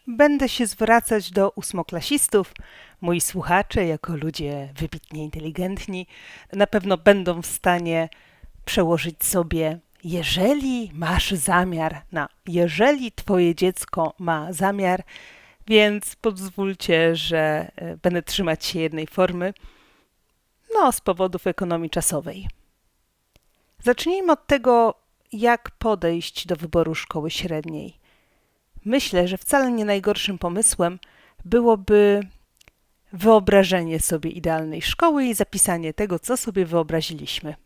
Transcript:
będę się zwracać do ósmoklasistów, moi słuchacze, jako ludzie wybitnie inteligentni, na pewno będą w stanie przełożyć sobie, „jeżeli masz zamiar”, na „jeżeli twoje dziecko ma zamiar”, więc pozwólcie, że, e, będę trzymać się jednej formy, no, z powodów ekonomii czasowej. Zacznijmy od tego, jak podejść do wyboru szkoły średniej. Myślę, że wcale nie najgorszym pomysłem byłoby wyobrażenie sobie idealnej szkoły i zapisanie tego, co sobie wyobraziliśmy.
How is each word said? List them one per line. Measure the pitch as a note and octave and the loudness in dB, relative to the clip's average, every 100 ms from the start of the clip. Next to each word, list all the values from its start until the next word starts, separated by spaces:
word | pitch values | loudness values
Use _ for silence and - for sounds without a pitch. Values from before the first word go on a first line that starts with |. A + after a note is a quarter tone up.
| - | -4
będę | A#3 D4 C#4+ C4 | 4 4 4 0
się | - A#3 | 0 -4
zwracać | - A3 A#3 - G#3+ F3 | 0 2 4 2 -2 0
do | F#3+ G3 | 0 0
ósmoklasistów, | - - F#3 - E3+ - C#4+ - G#3 F3 - - - - _ | 0 -8 -8 -6 -8 -2 -2 2 2 0 -8 -20 -20 -20 _
moi | F3 F3 | -2 -2
słuchacze, | - F#3 - F#3 - G#3+ E3+ | -2 -4 0 0 2 0 0
jako | D3+ - D#3 | -2 -6 -6
ludzie | D#3 - D3 C#3+ C#3 C#3 | -6 -6 -8 -8 -10 -10
wybitnie | D#3+ D3+ - D3+ | -10 -10 -14 -10
inteligentni, | D3+ D#3+ D#3 D#3 F#3 G3 - F#3 F3+ - - - - | -10 -10 -8 -6 -6 -6 -8 -10 -12 -18 -20 -20 -8
na | G3 G3+ | 0 0
pewno | G#3+ F#3+ F3 | 0 0 4
będą | G3+ G3+ F3+ E3+ | 6 6 2 -4
w | - | -6
stanie | - F#3 F3 E3+ E3 E3 - _ _ - - - | -2 0 0 0 -2 -2 -8 _ _ -20 -18 -4
przełożyć | G#3+ E3 E3 E3 - - | 0 2 0 -2 -4 -2
sobie, | F#3 E3 E3 D#3 E3+ _ _ | 0 0 -2 -2 -4 _ _
„jeżeli | E3+ F3 D3+ F3 G#3 D4 C4+ B3 G#3 | -8 -4 -2 2 2 2 0 -4 -6
masz | D3+ D#3+ F3+ - | -6 -2 0 0
zamiar”, | F#3 G3 F3 F#3 E3 D#3+ D3 - | -2 2 2 2 0 -2 -4 -8
na | D#3+ C#3+ _ F#3+ | -6 -6 _ -4
„jeżeli | E3+ E3+ D3+ B3+ C#4+ A#3+ | 0 2 4 4 4 -2
twoje | - - F3+ E3+ E3+ | -6 0 2 2 2
dziecko | F3+ - - - D#3+ - | 0 0 -6 -4 -4 -4
ma | E3+ D#3 D#3+ | -4 -4 -6
zamiar”, | F3 F#3+ G3+ F#3 F#3 - - - - _ _ - | -2 -2 0 0 -2 -6 -20 -20 -20 _ _ 2
więc | A3 G#3 G#3 - - | 4 4 2 -6 -4
pozwólcie, | A3+ F#3+ F#3+ G3+ G3 F#3+ - E3 E3 E3 | -4 -4 -8 -4 -4 -4 0 4 4 2
że, | E3 D#3+ D#3 D3+ E3+ - | -2 0 0 -2 -6 -12
e, | E3+ E3 | -12 -4
będę | F3+ F3 | -2 -2
trzymać | - - F3 D#3+ - | -2 -2 -2 -2 -4
się | F3 | -4
jednej | D#3+ D#3 D#3 | -4 -4 -6
formy, | - F#3 F3 F#3 - - _ _ _ _ _ _ _ _ _ - | 0 0 0 -6 -8 -18 _ _ _ _ _ _ _ _ _ -4
no, | A4 C#4+ | 2 2
z | - | 2
powodów | - F3 F#3 F#3 - | -2 0 -2 -2 -4
ekonomii | - F3+ E3+ E3 | -4 -4 -4 -4
czasowej. | E3+ - - D#3+ F#3+ F#3+ - _ _ _ _ _ _ _ _ _ _ _ - | -4 -2 -4 -6 -10 -12 -12 _ _ _ _ _ _ _ _ _ _ _ -2
Zacznijmy | A#3+ B3 D#4+ F#4+ F4+ | 0 0 0 0 2
od | C#4+ - | 0 2
tego, | C#4 B3+ A#3 A3+ - _ _ _ | 0 4 4 4 0 _ _ _
jak | G#3 A#3+ A#3 - | -2 2 0 -4
podejść | - A3+ G3 E3+ E3+ - - F3 | -6 -2 0 0 -2 -6 -8 -6
do | E3+ | -6
wyboru | E3+ E3+ D#3+ D#3 | -2 0 0 -2
szkoły | - D#3+ D#3+ | -6 -6 -6
średniej. | - F3+ D#3 D#3+ D3+ F#3+ - _ _ _ _ _ _ _ - G#3 | -6 -6 -6 -6 -10 -12 -18 _ _ _ _ _ _ _ -10 0
Myślę, | C4+ - F3+ F3+ | 0 2 0 0
że | F#3+ | -2
wcale | - C#4 C4 | 0 2 2
nie | A#3 G#3 | 0 0
najgorszym | G3+ G#3 G3+ - F#3 | 0 0 0 -4 -4
pomysłem | F3 F3+ G#3+ - E3+ F#3 - _ _ - F3 | -4 0 0 2 -2 -4 -16 _ _ -20 0
byłoby | A3+ A#3 G#3+ F#3+ G#3 G3+ G3+ F#3+ - _ _ _ _ _ _ _ | 4 4 4 4 6 6 4 -2 -12 _ _ _ _ _ _ _
wyobrażenie | F#3 G#3 A3 F#3+ G3 F#3 F3+ E3 D#3+ | 0 6 6 8 6 6 2 0 -2
sobie | - D#3+ E3 | -2 -2 -4
idealnej | F3 E3 D#3+ D#3+ D#3 | -4 -2 -2 -4 -6
szkoły | - - E4+ D4 B3+ | -6 0 2 2 0
i | |
zapisanie | A3 G3 G3+ - E3+ D#3+ | 0 -2 0 0 0 -4
tego, | - G#3 E3+ | -4 -4 -4
co | - B3+ | -2 -4
sobie | A#3 F#3+ E3+ | -2 -2 0
wyobraziliśmy. | E3+ D#3 E3 D#3 D3+ C#3+ - D3+ - | 0 0 -2 -2 -8 -10 -8 -10 -12